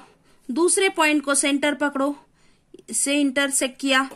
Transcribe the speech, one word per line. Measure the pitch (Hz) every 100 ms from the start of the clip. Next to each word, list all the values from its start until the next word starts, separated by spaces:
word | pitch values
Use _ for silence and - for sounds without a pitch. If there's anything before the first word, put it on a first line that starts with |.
| - _ _ _ -
दूसरे | 254 349 - 381
पॉइंट | 381 311 302
को | 285 277
सेंटर | 285 277 294
पकड़ो, | 285 294 277 277 285 _ _ _ _ _ - -
से | 226 277 285
इंटरसेक्ट | 285 262 277 269 262 -
किया, | 277 262 269